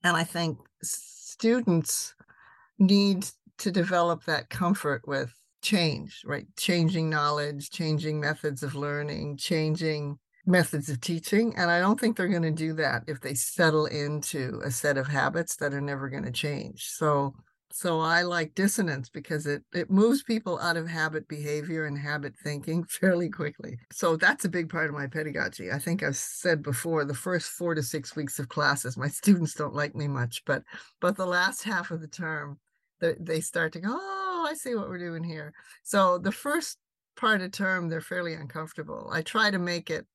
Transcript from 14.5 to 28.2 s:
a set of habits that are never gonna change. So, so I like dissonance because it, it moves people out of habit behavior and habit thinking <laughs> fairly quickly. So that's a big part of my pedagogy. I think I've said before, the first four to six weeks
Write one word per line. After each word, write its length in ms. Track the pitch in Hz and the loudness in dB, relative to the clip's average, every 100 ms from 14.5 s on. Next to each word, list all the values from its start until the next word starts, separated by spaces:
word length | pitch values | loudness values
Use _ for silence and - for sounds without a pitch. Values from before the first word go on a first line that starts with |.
| 127 | -4
a 60 | - | -4
set 280 | 123 143 139 | -2 0 0
of 80 | 135 | 0
habits 500 | 147 - - 160 - | 0 0 0 -4 -2
that 160 | 147 | -2
are 80 | 139 | -2
never 280 | 143 139 135 | -4 -4 -6
gonna 240 | 139 135 | -6 -6
change. 560 | 120 151 147 - - - | -4 -2 -4 -6 -10 -10
So, 460 | - 156 143 139 - _ _ _ | -2 2 2 2 -4 _ _ _
so 300 | - 180 160 | -6 -2 0
I 220 | 165 165 | 2 2
like 320 | 175 175 156 | 2 0 -2
dissonance 540 | - 196 - 180 139 123 | 2 2 2 0 -2 -6
because 380 | - 143 156 151 | -10 -6 -4 -2
it, 160 | 143 - | -6 -4
it 160 | 175 170 | -4 2
moves 340 | 190 220 277 | 6 6 6
people 340 | - 220 208 175 | 2 -2 0 -2
out 180 | 175 165 | 0 -2
of 120 | 165 | -2
habit 400 | 165 156 156 151 | -2 -2 -2 -6
behavior 580 | 151 147 151 151 160 151 | -8 -4 -4 -2 -2 -2
and 100 | 143 | -4
habit 380 | 143 147 143 - | -4 -4 -6 -8
thinking 420 | - 147 139 165 | -6 -6 -2 -2
<laughs> 40 | 170 | -2
fairly 420 | - 190 175 175 | 2 4 4 2
quickly. 480 | - 147 - - 120 _ | -2 -6 -6 -12 -12 _
So 240 | - 180 165 | -2 2 4
that's 280 | 185 285 | 4 4
a 40 | 190 | 0
big 180 | 180 160 | -2 -2
part 200 | 170 156 | -2 -2
of 60 | 147 | -2
my 100 | 139 | -6
pedagogy. 640 | 156 156 143 - - 90 | -4 -4 -2 -4 -4 -6
I 80 | - | -4
think 240 | - 180 | 0 0
I've 140 | 147 135 | 0 -2
said 440 | - - 180 160 | -4 -2 2 2
before, 420 | 143 127 170 160 | 2 -2 0 0
the 100 | 143 | 0
first 340 | 139 - 180 - | -2 0 -2 -2
four 260 | - 175 156 | -4 0 0
to 60 | |
six 340 | 131 156 123 | 0 -4 -6
weeks 240 | - | -6